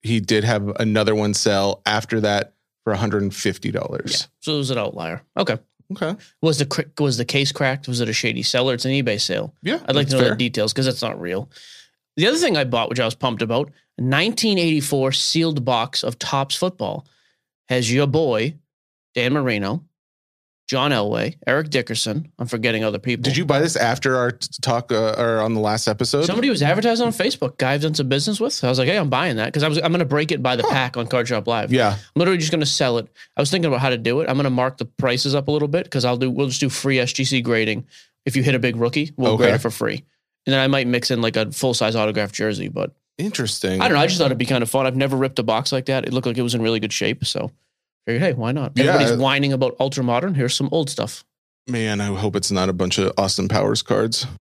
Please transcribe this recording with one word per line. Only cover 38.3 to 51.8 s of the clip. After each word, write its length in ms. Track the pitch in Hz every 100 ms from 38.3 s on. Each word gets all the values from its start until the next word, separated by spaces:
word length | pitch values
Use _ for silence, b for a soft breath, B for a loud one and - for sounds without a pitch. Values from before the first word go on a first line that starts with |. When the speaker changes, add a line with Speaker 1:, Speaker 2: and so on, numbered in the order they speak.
Speaker 2:
you 80 | 123
hit 120 | 131
a 40 | 131
big 180 | 123 117
rookie, 360 | 117 147 147 139
we'll 180 | 123 110
grade 120 | 101
Speaker 1:
Okay. 60 | 131
Speaker 2:
it 40 |
for 100 | 120
free. 340 | - 107 110 _ _ _ _ -
And 80 |
then 60 | 135
I 80 | 135
might 180 | 139 123
mix 240 | 123 -
in, 100 | 120
like, 160 | 113 110
a 160 | 110
full-size 420 | 143 135 117 110 113
autograph 360 | 107 107 104
jersey, 360 | - 107 104 98
but 240 | 101 92 _ _ -
Speaker 1:
Interesting. 600 | 196 190 113 - 95 95
Speaker 2:
I 80 | 92
don't 80 | 147
know. 40 |
I 60 | 175
just 120 | 185
thought 80 | 143
it'd 120 | 117
be 80 | 123
kind 160 | 131
of 80 | 117
fun. 160 | 135 131
I've 80 |
never 220 | 131 139 131
ripped 240 | 131 135
a 20 |
box 300 | 110 110 135
like 140 | 135 131
that. 180 | 131 -
It 60 |
looked 120 | 127 127
like 120 | 117
it 40 |
was 120 | 123
in 80 | 120
really 160 | 113 113
good 140 | 107
shape. 320 | - 104 143
So 260 | - - - _ _ _ _ _ -
figured, 160 | 117
hey, 100 | 185
why 200 | 120 113
not? 180 | 143 131 240
Speaker 1:
Yeah. 160 | 156
Speaker 2:
Everybody's 240 | 160 117 120
whining 340 | 135 139 139
about 220 | 131 131 -
ultra 240 | 131 139
modern. 300 | 123 120 180 143
Here's 180 | 123
some 140 | - 120
old 180 | 165 143
stuff. 360 | - 113 - _ _ _ _ -
Speaker 1:
Man, 340 | 120